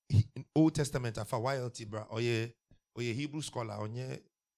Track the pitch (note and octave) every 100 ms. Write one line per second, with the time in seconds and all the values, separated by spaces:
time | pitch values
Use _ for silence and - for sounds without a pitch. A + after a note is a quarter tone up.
0 | - G#2 - C3+ - D3+ D#3+ D#3 C#3 C3+
1 | A#2+ G#2+ G#2+ B2 B2+ C3+ B2 - G#2+ G#2+
2 | G#2+ A2+ A#2 A2+ A#2 - _ - _ A#2
3 | A#2+ A2+ D3 D3+ - B2 A2 G#2 G#2+ B2
4 | C3 C3 - _ _